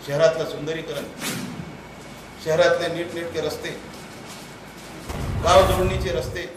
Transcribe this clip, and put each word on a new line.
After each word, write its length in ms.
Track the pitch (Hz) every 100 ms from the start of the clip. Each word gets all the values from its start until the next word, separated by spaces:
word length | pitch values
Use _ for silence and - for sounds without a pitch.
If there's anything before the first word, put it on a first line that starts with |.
| -
शहरातलं 420 | 143 160 165 151
सुंदरीकरण, 540 | 143 147 160 147 143 143 - - - - - - - - - - - - - 160
शहरातले 420 | 160 175 170 170
नीटनेटके 540 | 165 170 170 170 165
रस्ते, 280 | 151 - 160 - - - - - - - - - - - - - - - - -
गाव 240 | 156 143 143
जोडणीचे 400 | - 185 190 180
रस्ते 340 | 170 - 180 170